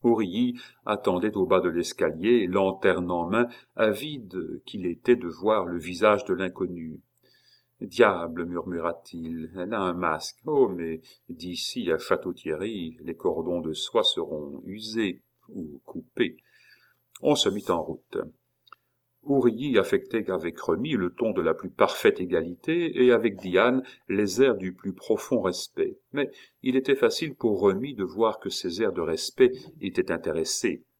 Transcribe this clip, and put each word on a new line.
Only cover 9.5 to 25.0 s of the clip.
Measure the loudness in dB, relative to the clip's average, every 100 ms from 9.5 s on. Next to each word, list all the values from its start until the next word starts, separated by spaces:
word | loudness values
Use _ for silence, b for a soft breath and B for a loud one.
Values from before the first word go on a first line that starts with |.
| -10
elle | -6
a | -2
un | -2
masque. | -2 -2 -2 -6 -12 -2
Oh, | 2 2
mais | 2 -6 -8 b b _
d'ici | -12 -10 -8 -8 -4 -2
à | -2
Château-Thierry, | 0 -2 -2 -8 -6 -4 -4 -6 -10 -12
les | -12
cordons | -4 -2 -2 -2 -4
de | -4
soie | -8 -2 0
seront | 0 -2 -6 -6 -8 -12
usés | -12 -12 -8 -2 -2 -4 _ _ _
ou | -12 -12 -14
coupés. » | -14 -14 -14 -2 -2 -2 b b b b b b _ -2
On | 2
se | 4 2
mit | 0 0
en | -2
route. | -2 -10 _ -8 -8 _ _ _ _ -20 _ _ _ _ 0
Aurilly | 4 4 2 2 4
affectait | 4 0 0 -4 0
avec | -2 -4 -6
Remy | -2 0 0
le | 0 -2
ton | -2 -2
de | 0
la | 0
plus | 0 -4
parfaite | 2 2 6 4 4
égalité | 0 -2 -2 -6 -2 0 0 4
et | 6
avec | 6 4 -2
Diane | 2 4 4 2 B B _
les | 0 0 4
airs | 4 4
du | -4
plus | -8 -10
profond | -10